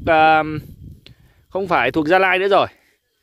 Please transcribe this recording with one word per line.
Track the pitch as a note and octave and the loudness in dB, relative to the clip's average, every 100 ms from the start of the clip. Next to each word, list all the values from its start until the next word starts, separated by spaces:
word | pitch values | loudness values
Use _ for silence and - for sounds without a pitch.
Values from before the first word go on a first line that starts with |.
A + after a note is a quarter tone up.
| - | 0
ờ, | D#3+ D#3 D#3 D#3 D#3 - - - - - _ _ _ _ | 2 4 2 -2 -8 -14 -20 -20 -20 -20 _ _ _ _
không | F#3 F#3+ | -10 -2
phải | D#3+ B2 | 0 0
thuộc | D#3 D3+ | -2 0
Gia | F#3 | 0
Lai | F#3+ F#3 | 2 0
nữa | G3 | 2
rồi, | F#3 B2 _ _ _ _ _ | 2 0 _ _ _ _ _